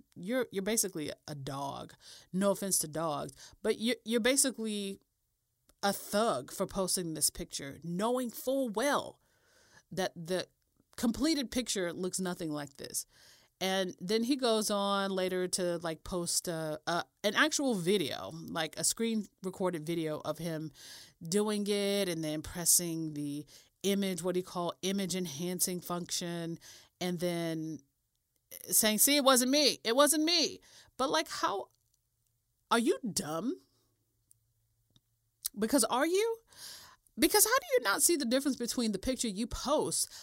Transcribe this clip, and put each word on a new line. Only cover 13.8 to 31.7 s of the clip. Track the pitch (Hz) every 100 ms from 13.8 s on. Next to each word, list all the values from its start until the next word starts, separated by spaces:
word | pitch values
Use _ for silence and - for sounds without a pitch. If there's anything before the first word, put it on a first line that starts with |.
| 185 -
then | 180 220
he | 233 277
goes | 247 220 208
on | 202 202 196 196
later | 185 185 185 180
to, | - 175 170
like, | 170 160
post, | - 180 170 - -
uh, | 160 156 151 -
uh, | 170 - _
an | 214
actual | 208 294 - 277
video, | 202 165 208 135 - 95 165 160
like, | 165 160 -
a |
screen | 160 - 226 220 196 _
recorded | 190 - 180 170
video | 151 170 156 151
of | - 151
him | 170 156 156 - - - - - 165
doing | 202 214 208 202
it | 202 202 202 185
and | 165
then | 156 156
pressing | - 180 170 - 170 160 160 147
the | 147 143 147 - - _
image, | 190 196 196 175
what | 180 180
he |
called | 180 180 170 -
image | 185 202 185 185
enhancing | 175 139 175 180 - 180
function, | - 175 180 - 175 170 165 165 - - - -
and | 180 180
then | 175 170 165 160 160 151 _ _ _ _ _ _ _ - -
saying, | 175 220 214
"See, | 269 294
it |
wasn't | 269 254 254
me. | 294 269 156
It | 220 247
wasn't | 285 311
me." | 311 339 208 92 - - - -
But, | 254
like, | 320 330
how, | - 330 381 -